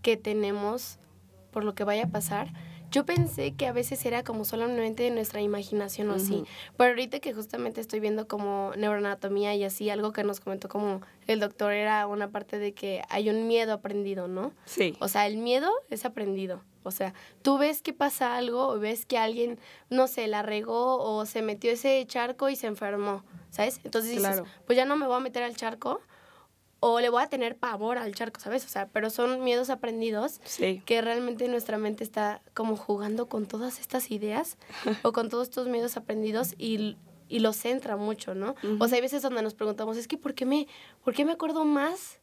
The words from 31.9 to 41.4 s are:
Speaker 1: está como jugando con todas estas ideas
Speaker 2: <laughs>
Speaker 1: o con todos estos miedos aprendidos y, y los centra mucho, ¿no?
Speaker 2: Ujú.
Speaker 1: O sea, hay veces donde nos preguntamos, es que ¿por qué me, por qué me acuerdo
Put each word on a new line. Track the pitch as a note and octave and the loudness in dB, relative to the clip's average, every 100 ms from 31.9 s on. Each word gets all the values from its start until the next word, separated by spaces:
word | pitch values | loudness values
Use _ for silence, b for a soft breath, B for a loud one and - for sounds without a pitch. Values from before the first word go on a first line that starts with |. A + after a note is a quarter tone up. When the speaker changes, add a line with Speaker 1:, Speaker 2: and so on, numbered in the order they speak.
| G#3+ | -4
Speaker 1:
está | G#3+ - G#3 G#3 - | -4 -2 -2 -2 -8
como | - A3+ G#3+ | -2 0 0
jugando | - G#3 G#3 A3 A#3+ | 0 -2 0 -2 -2
con | A3 | -4
todas | G3+ A3 B3 - | -4 -4 -6 -8
estas | - B3+ B3+ | -4 -4 -2
ideas | G#3+ G#3+ A3 D#4+ - - | -4 -2 -2 -4 -8 -14
Speaker 2:
<laughs> | - - G#3+ | -4 -2 2
Speaker 1:
o | A#3 | 2
con | A#3 A#3 | 2 0
todos | A#3+ B3 | -2 -2
estos | - B3 | -2 -2
miedos | A#3 A#3+ A#3 | 0 -2 -4
aprendidos | A3 A3 G#3+ G#3+ G#3 - | -4 -2 0 0 -2 -4
y, | A3+ A3 G#3+ - - - - | -2 0 -2 -6 -18 -20 -4
y | A#3 | 2
los | A3 G#3+ | 2 2
centra | A#3+ B3+ A#3+ G#3 | -2 -2 -2 -2
mucho, | G#3 G#3+ - | -2 -4 -6
¿no? | F#3+ G3+ A3 | -4 -4 -4
Speaker 2:
Ujú. | G#3 G#3+ | -2 2
Speaker 1:
O | A#3 | 4
sea, | A#3+ | 4
hay | |
veces | B3+ C4+ | 2 0
donde | C4+ A#3+ | 0 0
nos | A3 | -2
preguntamos, | G#3+ G#3+ G#3+ A3 A3+ | -2 -4 -2 -4 -4
es | A#3 | -4
que | D#4 | -4
¿por | C#4+ | -4
qué | C#4 B3+ | -2 2
me, | D4 C#4+ B B B | 2 0 B B B
por | - | -2
qué | A#3+ D4 | 2 0
me | |
acuerdo | E4 | 2